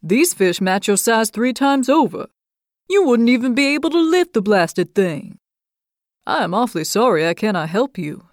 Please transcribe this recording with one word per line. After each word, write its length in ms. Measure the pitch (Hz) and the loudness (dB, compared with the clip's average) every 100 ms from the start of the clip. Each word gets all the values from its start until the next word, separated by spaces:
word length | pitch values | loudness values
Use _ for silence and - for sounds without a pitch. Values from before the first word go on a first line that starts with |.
These 320 | 160 208 339 | 0 0 0
fish 260 | - 190 175 | 0 -2 0
match 280 | 185 190 196 | -2 -2 0
your 100 | 202 | -2
size 320 | - 226 220 | 2 0 0
three 240 | - 240 | -2 -4
times 360 | 254 277 277 254 | 0 0 0 2
over. 380 | 294 247 - - _ _ _ _ _ _ | 2 2 -2 -14 _ _ _ _ _ _
You 160 | 392 359 | 0 2
wouldn't 240 | 240 233 | 4 4
even 260 | 247 254 240 | 2 0 0
be 180 | 277 | 0
able 160 | 294 320 | 0 0
to 100 | 320 | 0
lift 340 | 330 359 349 | 2 2 0
the 80 | - | -2
blasted 520 | 196 208 170 - 175 - | 2 2 2 -2 -4 0
thing. 420 | 190 160 - - _ _ _ _ _ _ _ _ - | -2 -2 -14 -20 _ _ _ _ _ _ _ _ -6
I 180 | 311 | -4
am 100 | 196 | -2
awfully 300 | 185 240 - | -2 -2 -4
sorry 440 | 156 196 247 175 165 | -4 0 2 2 0
I 60 | |
cannot 360 | 170 214 190 160 | -2 -2 -4 -4
help 280 | 180 269 - | -2 -4 -4
you. 300 | 156 147 - | -10 -10 -18